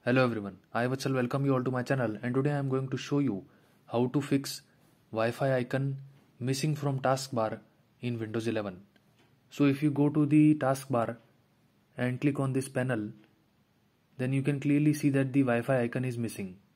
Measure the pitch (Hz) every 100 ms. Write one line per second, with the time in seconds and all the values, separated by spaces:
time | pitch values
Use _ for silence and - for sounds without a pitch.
0 | - 131 127 110 101 92 _ 113 123 131
1 | 147 131 120 139 139 131 127 127 120 135
2 | 113 104 120 127 143 143 135 131 135 135
3 | - 143 139 98 - _ _ _ _ 117
4 | 127 147 143 139 139 - _ _ _ _
5 | _ 110 113 117 139 131 120 135 139 135
6 | - - _ _ 123 135 156 147 143 135
7 | 135 135 - 120 110 110 - _ _ _
8 | 123 117 110 113 113 110 101 92 - _
9 | _ _ _ _ _ - 143 135 151 139
10 | 147 151 147 151 151 151 131 135 - 120
11 | 113 117 _ _ _ _ _ _ _ -
12 | 123 123 143 139 135 131 131 131 127 117
13 | 107 - - _ _ _ _ _ _ _
14 | _ - 127 135 135 143 143 143 151 147
15 | 147 135 135 135 127 117 117 131 120 131
16 | 127 120 113 - 95 90 _